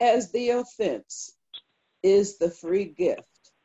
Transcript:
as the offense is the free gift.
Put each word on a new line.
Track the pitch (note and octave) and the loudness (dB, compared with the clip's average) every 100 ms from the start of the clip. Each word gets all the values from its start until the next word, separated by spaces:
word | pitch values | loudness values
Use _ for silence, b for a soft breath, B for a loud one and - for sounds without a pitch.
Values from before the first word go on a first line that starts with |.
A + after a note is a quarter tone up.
as | A#3+ A#3+ G3+ | 2 2 0
the | A#3 A#3+ | -4 -2
offense | B3 A#3+ - G3 A2 - - - _ _ - _ _ _ _ | -2 -4 -4 -4 -4 -10 -18 -18 _ _ -20 _ _ _ _
is | F#3+ G3+ G3+ - | 4 4 2 -2
the | E3+ | -4
free | - E3 F#3+ F#3 | -4 -4 -4 -4
gift. | D3+ F3 G#2+ _ _ _ _ | -2 -2 -2 _ _ _ _